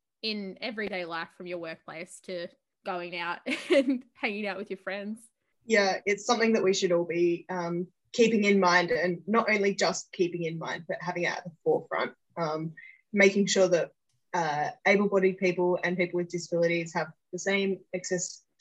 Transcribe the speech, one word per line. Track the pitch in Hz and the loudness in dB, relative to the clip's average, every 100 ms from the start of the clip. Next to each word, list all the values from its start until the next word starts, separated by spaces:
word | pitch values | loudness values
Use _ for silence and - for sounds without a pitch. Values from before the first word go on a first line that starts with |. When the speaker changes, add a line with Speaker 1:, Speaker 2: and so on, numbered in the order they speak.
| _ _ | _ _
Speaker 1:
in | 220 214 196 185 | -8 -8 -10 -10
everyday | 247 214 202 190 | -10 -8 -8 -6
life, | 170 165 165 _ | -8 -8 -10 _
from | 180 | -10
your | 175 | -10
workplace | 165 165 - 156 180 - - | -10 -12 -14 -14 -14 -16 -12
to | 180 175 _ _ _ - | -10 -10 _ _ _ -8
going | 185 175 175 | -8 -8 -6
out | 170 175 - 302 | -6 -6 -6 -8
<laughs> | - 302 | 2 2
and | 269 254 - | 4 -2 -6
hanging | _ 240 208 208 | _ -6 -4 -6
out | 185 | -6
with | 196 | -8
your | 190 | -10
friends. | - 202 202 220 - _ _ _ - | -8 -8 -8 -12 -14 _ _ _ 0
Speaker 2:
Yeah, | 214 196 185 196 | 4 4 0 -2
it's | 202 - | -2 0
something | 226 226 | 2 4
that | 220 | 4
we | 190 | 4
should | 196 185 | 2 2
all | 170 | 2
be, | 170 170 175 170 - | 2 0 2 0 -4
um, | 180 170 175 180 _ _ | -6 -4 -4 -6 _ _
keeping | - 226 220 202 | 2 4 4 4
in | 196 | 6
mind, | 180 175 170 | 6 4 4
and | 160 180 170 - | 0 0 -2 0
not | 220 214 | 0 2
only | 214 202 196 | 2 2 2
just | 170 185 - | 0 -2 -8
keeping | - 170 170 | -2 -2 0
in | 165 165 | -6 -6
mind, | 131 - 160 | -8 -8 -8
but | - | -6
having | 165 175 | -6 -4
it | 170 | -4
at | - | -4
the | 175 - 160 | -10 -4 0
forefront, | 139 - - - - _ - | 0 0 -4 -4 -8 _ -6
um, | 160 156 165 156 - - _ | -4 -4 -6 -10 -20 -20 _
making | 202 196 202 185 | 4 6 6 2
sure | 196 180 | 4 4
that, | 170 - _ _ _ _ | 4 0 _ _ _ _
uh, | 180 160 147 147 - 190 | -2 0 0 -2 -2 2
able-bodied | 202 202 196 190 185 | 4 4 4 2 2
people | 185 175 180 180 | -2 2 0 0
and | 175 180 | -2 -2
people | 175 175 | -2 -2
with | 175 | -4
disabilities | 175 - 170 170 170 165 | -6 -4 0 2 0 -2
have | 170 156 - _ | -6 -6 -10 _
the | 180 | -6
same | 196 196 196 190 _ | -2 0 0 -4 _
access, | 180 - 180 - - _ _ | -10 -4 -4 -4 -12 _ _